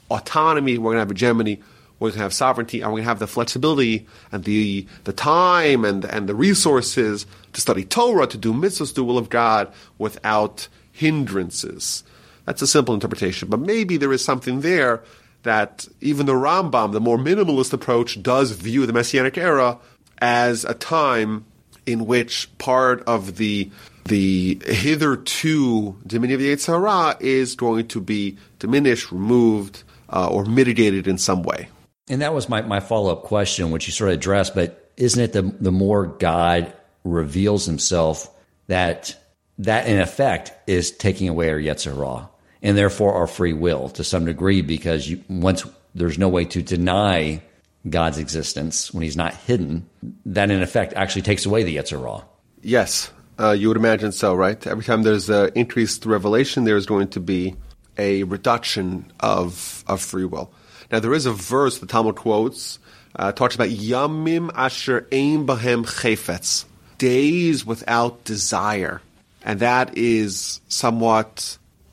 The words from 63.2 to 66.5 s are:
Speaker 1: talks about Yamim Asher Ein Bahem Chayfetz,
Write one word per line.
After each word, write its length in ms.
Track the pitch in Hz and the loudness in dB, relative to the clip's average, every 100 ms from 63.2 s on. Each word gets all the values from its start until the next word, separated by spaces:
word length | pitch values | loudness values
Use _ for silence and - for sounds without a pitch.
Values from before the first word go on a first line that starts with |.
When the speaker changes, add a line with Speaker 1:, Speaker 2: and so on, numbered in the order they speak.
| 98 | -4
Speaker 1:
talks 240 | - 123 - | 0 0 2
about 140 | 110 | -2
Yamim 800 | 107 107 123 147 156 160 165 170 | -2 -2 0 0 -2 -2 -2 -2
Asher 540 | - 127 - - 123 - | -2 -4 -2 -2 -2 0
Ein 340 | 135 143 151 139 | 0 2 2 0
Bahem 380 | 123 123 120 113 | 0 0 0 -2
Chayfetz, 800 | - 120 110 - 85 - | -2 -2 -2 -4 -6 -4